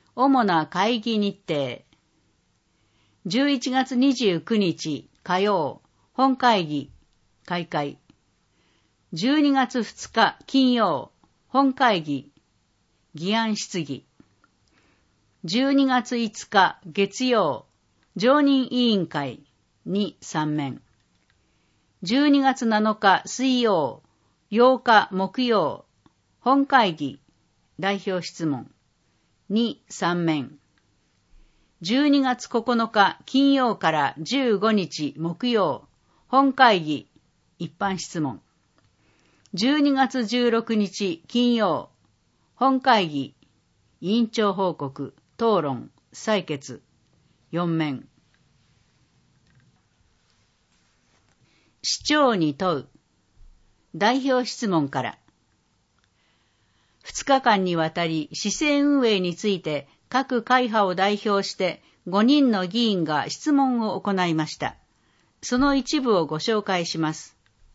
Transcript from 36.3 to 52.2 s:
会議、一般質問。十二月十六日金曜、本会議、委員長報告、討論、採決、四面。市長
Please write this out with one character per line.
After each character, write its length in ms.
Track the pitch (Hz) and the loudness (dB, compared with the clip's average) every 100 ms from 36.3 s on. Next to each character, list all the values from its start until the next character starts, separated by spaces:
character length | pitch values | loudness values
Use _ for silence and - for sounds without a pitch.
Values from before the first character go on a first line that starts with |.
| 262 277 | 2 2
会 280 | 262 254 196 | 4 4 4
議、 280 | 151 143 - _ _ _ _ - | 0 -6 -8 _ _ _ _ -12
一 140 | 170 - | -12 -8
般 200 | 202 185 | -6 -6
質 240 | - 170 | -8 -6
問。 180 | 143 95 _ _ _ _ _ _ _ _ _ _ _ | -6 -8 _ _ _ _ _ _ _ _ _ _ _
十 260 | 175 240 302 | -2 0 2
二 120 | 285 | 2
月 340 | 269 262 262 214 | 2 0 -2 -2
十 240 | 247 240 | 0 2
六 260 | 233 233 226 | 0 0 -2
日 480 | 202 - 196 - - | -2 -2 -4 -6 -4
金 280 | 240 247 233 | 0 2 2
曜、 340 | 202 139 - _ _ _ _ _ _ - | 0 -2 -6 _ _ _ _ _ _ -2
本 240 | 262 262 | 0 2
会 300 | 262 226 175 | 2 2 2
議、 260 | 147 120 - _ _ _ _ _ _ | -4 -8 -12 _ _ _ _ _ _
委 180 | 170 226 | -2 0
員 120 | 226 | 0
長 240 | 233 208 | 0 -2
報 220 | 180 190 156 | 0 -2 -4
告、 380 | 143 139 135 - _ - | -8 -8 -12 -12 _ -4
討 260 | 233 202 | 0 2
論、 280 | 147 123 120 _ _ | 0 -4 -10 _ _
採 320 | - - 214 - | -10 -2 -2 -2
決、 360 | 143 - 117 _ _ _ _ _ _ _ | -8 -10 -18 _ _ _ _ _ _ _
四 160 | 165 175 | -4 -2
面。 400 | 160 156 127 - _ _ _ _ _ _ _ _ _ _ _ _ _ _ _ _ _ _ _ _ _ _ _ _ _ _ _ _ _ _ _ _ _ _ _ _ _ | -2 -2 -6 -12 _ _ _ _ _ _ _ _ _ _ _ _ _ _ _ _ _ _ _ _ _ _ _ _ _ _ _ _ _ _ _ _ _ _ _ _ _
市 220 | - - | -8 -6
長 320 | - 302 | 0 2